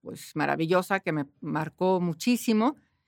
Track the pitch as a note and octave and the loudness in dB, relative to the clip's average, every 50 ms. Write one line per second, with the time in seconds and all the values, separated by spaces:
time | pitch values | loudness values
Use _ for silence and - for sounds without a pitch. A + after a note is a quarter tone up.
0 | - D#3+ D#3+ - - - - D3+ D3 C#3+ C#3+ D3+ E3 D#3+ F3+ F3+ F#3 - G3 F#3+ | -16 -14 -14 -14 -14 -8 -4 -2 0 0 0 0 2 2 2 2 2 2 -2 -2
1 | - F3 D#3 D3+ C#3 - _ - - D3+ D3+ D3+ D#3 D#3 - - F3+ F#3 F#3+ F3+ | -2 -2 -2 -2 -4 -6 _ -12 -8 -6 -4 -4 -4 -6 -4 -2 0 2 2 2
2 | F3 E3+ D#3 D#3+ - B3 B3 A#3 - A#3+ A3 G#3+ A3 C#4 D4+ - _ _ _ _ | 0 -2 -4 -2 0 0 0 2 2 0 2 2 2 2 0 -2 _ _ _ _
3 | _ | _